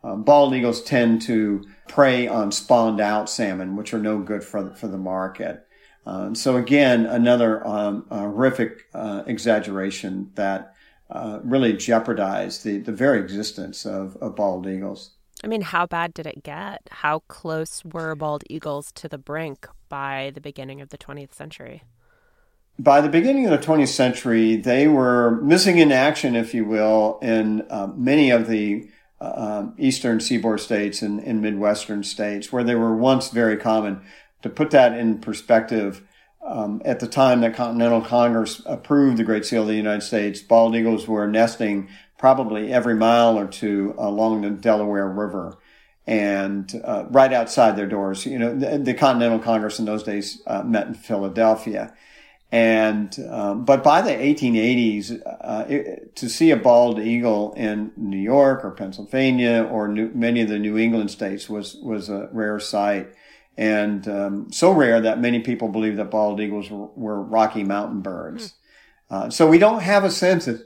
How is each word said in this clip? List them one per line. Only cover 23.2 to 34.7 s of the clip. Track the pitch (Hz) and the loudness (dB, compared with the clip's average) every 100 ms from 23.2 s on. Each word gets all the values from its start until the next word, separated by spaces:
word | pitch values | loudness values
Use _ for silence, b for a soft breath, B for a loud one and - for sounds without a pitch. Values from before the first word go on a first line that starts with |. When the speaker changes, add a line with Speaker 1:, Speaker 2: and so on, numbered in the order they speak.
| 220 277 240 | 2 2 2
Speaker 1:
of | |
the | 151 | 0
twentieth | - 156 135 | 2 2 2
century, | - 127 123 131 113 110 110 | 2 0 0 0 2 4 2
they | 127 127 147 | 2 4 4
were | 147 127 123 120 117 | 4 4 4 4 2
missing | 139 175 190 170 | 4 4 6 6
in | 156 | 6
action, | 131 139 147 139 120 | 6 4 2 -2 -2
if | 113 | -2
you | 120 107 | -2 0
will, | 110 107 110 107 - | 2 4 4 2 0
in, | 127 113 107 107 - | -2 0 0 -2 -4
uh, | 107 98 139 | -8 -8 -4
many | 123 147 139 | 2 4 4
of | 120 113 | 4 2
the, | 110 107 104 - b b _ | -2 -2 -4 -6 b b _
uh, | - - | -10 -8
um, | 107 107 101 - | -6 -6 -8 -2
eastern | 131 165 123 110 | -2 0 0 -2
seaboard | - 120 110 107 | 0 -2 0 -2
states | - 107 101 - | -2 -2 -2 -4
and, | 107 104 | -6 -6
and | 120 110 | -4 -4
midwestern | 107 101 104 104 - 104 | -2 -2 0 -2 -4 -8
states, | 98 - 104 104 - | -8 -6 -6 -6 -6
where | 127 | -2
they | 120 120 | 0 0
were | 113 113 | 0 2
once | 123 131 - | 2 2 0
very | 117 113 107 | 0 0 0
common. | 117 110 104 95 B B B _ | 0 0 -2 -8 B B B _
To | 113 | -12
put | - 151 | -4 4